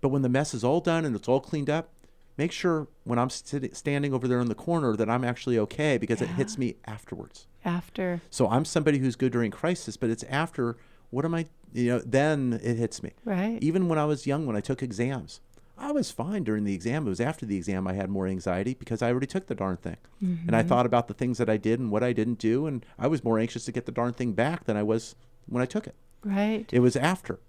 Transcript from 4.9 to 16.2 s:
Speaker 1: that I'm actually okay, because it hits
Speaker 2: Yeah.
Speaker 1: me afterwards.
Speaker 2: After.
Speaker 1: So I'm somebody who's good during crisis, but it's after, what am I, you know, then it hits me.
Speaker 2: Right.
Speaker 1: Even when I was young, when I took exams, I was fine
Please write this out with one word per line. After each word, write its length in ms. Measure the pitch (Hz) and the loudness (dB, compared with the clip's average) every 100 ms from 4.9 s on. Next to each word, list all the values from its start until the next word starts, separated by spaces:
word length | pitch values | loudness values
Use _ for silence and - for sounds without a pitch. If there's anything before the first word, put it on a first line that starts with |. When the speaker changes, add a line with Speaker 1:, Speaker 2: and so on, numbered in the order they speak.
| 107 | 2
Speaker 1:
that 140 | 110 | 2
I'm 140 | 120 | 2
actually 340 | 123 120 - 117 | 0 -2 0 2
okay, 400 | 104 - 151 123 | 0 0 2 2
because 240 | 101 113 | 2 0
it 60 | 165 | 0
hits 240 | 175 135 | -2 -2
Speaker 2:
Yeah. 60 | - | -2
Speaker 1:
me 160 | 120 - | -4 -4
afterwards. 640 | - 107 - - - - - - | -10 -12 -12 -12 -12 -18 -20 -10
Speaker 2:
After. 560 | - 175 - - 185 175 - | -4 -4 -6 -6 -4 -4 -8
Speaker 1:
So 180 | - 113 | 0 2
I'm 160 | 117 | 2
somebody 340 | 156 165 151 143 | 2 2 4 4
who's 180 | 131 120 | 0 0
good 160 | 131 | 0
during 180 | 120 117 | 2 0
crisis, 460 | - 160 175 - - | 0 -2 -2 -6 -4
but 140 | 117 | -2
it's 120 | 113 | -2
after, 520 | - 135 160 - 120 117 - - - | -2 -2 -2 -2 -4 -4 -14 -20 -8
what 140 | 127 | -4
am 100 | 160 | -2
I, 120 | 165 156 - - | -2 -4 -10 -10
you 180 | - 120 | -2 0
know, 80 | 120 | 0
then 600 | 123 135 147 151 127 113 | 2 4 4 2 0 0
it 140 | 113 117 | 0 0
hits 260 | 117 - | -2 -4
me. 100 | - - | -12 -10
Speaker 2:
Right. 340 | 233 185 202 226 | -4 -2 0 0
Speaker 1:
Even 260 | 151 175 180 | 2 2 2
when 100 | 156 | 2
I 60 | |
was 220 | 151 147 - | 2 0 0
young, 200 | 143 147 | -2 0
when 80 | 104 | -2
I 40 | |
took 220 | - 131 | -2 -4
exams, 580 | 127 101 123 135 76 - - - - - | -2 -2 -2 -2 -8 -16 -20 -20 -20 -10
I 140 | 277 | -2
was 220 | 294 - | -2 -2
fine 320 | - | -4